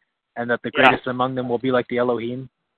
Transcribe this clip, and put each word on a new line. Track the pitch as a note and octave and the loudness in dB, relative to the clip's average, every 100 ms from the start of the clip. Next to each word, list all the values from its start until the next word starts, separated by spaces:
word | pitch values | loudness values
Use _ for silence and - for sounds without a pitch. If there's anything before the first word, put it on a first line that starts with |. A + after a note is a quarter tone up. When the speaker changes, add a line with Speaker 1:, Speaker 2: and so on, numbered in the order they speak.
| _ _ _ - | _ _ _ -8
Speaker 1:
and | A#2+ | -2
that | A#2 | -2
the | A#2+ - | -2 4
Speaker 2:
Yeah. | |
Speaker 1:
greatest | C3 A#2+ - | 4 4 0
among | B2 B2+ | -2 -2
them | C3 B2+ | -2 -2
will | D3+ | -2
be | C3 | 0
like | B2 A#2 | 0 0
the | A#2+ | 0
Elohim | B2 A#2 A2+ B2+ C3 _ _ | 0 0 -4 -8 -10 _ _